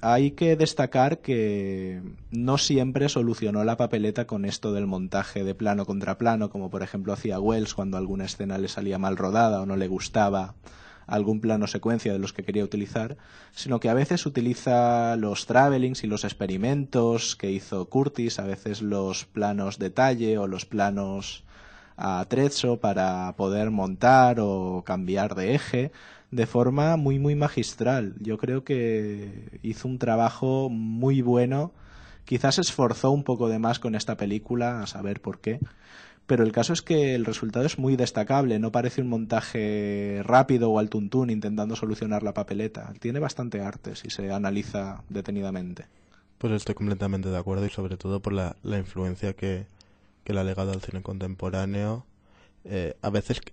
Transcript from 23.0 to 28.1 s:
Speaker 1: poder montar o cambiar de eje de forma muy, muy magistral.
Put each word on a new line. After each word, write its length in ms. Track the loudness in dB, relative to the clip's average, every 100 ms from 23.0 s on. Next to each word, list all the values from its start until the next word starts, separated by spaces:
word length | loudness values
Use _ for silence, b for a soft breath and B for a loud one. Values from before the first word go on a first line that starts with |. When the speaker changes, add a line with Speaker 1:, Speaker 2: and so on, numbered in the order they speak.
| 0 0 -4 -2
Speaker 1:
poder 340 | 0 0 0
montar 680 | 0 -2 4 8 10 8 6
o 420 | 2 0 -2 -4 -2
cambiar 500 | -2 0 0 -2 -2
de 200 | 0 0
eje 380 | 0 -2 -2 B B B B
de 160 | -2 0
forma 500 | 4 4 4 2 2
muy, 200 | 2 2
muy 180 | 2 2
magistral. 800 | 0 0 -4 -2 0 0 -2